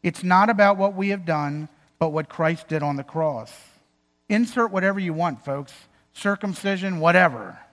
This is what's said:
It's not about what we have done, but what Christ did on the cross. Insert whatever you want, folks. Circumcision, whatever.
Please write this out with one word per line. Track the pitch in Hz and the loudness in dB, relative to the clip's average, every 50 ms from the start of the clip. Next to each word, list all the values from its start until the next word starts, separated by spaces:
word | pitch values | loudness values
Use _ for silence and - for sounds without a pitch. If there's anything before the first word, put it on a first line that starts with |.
It's | - 180 165 - - | -2 -4 -4 -2 0
not | 180 180 185 202 220 | 4 4 4 6 4
about | 233 202 208 202 202 | 4 4 4 4 4
what | 190 196 202 196 | 2 0 -2 0
we | 185 196 202 | -2 -2 -2
have | 202 196 175 | -2 -4 -4
done, | 165 160 151 147 143 147 151 151 147 _ _ _ _ _ _ | -4 -2 -2 -2 -4 -6 -8 -10 -12 _ _ _ _ _ _
but | 165 160 | -2 -2
what | 151 160 156 - | -2 -4 -6 -6
Christ | - - 165 160 170 160 - | -4 -2 0 0 0 -2 -6
did | - 156 156 | -6 -4 -2
on | 147 147 143 | -2 -2 -4
the | 139 131 | -4 -8
cross. | - - 160 160 156 139 113 110 - - - - - _ _ _ _ _ _ _ _ _ _ _ | -6 -4 -2 -2 -2 -2 -4 -10 -12 -18 -20 -20 -20 _ _ _ _ _ _ _ _ _ _ _
Insert | _ 208 214 240 226 - 247 233 220 | _ 0 0 0 0 2 0 0 0
whatever | 190 190 185 196 196 196 | 0 0 0 0 0 0
you | 190 175 160 | -4 -4 -2
want, | 156 170 170 135 110 _ | -2 -2 -2 -4 -6 _
folks. | 143 135 139 143 - - - - _ _ _ _ _ _ | -6 -6 -6 -6 -10 -16 -20 -20 _ _ _ _ _ _
Circumcision, | - - 202 202 196 - 202 180 - - 196 196 185 185 190 185 165 | -4 -2 -2 -2 -2 -4 -6 -6 -4 -2 -2 -2 -2 -2 -4 -2 2
whatever. | 156 165 170 180 185 - 131 113 - - - - - _ | 4 6 6 6 6 4 2 -2 -12 -14 -16 -18 -20 _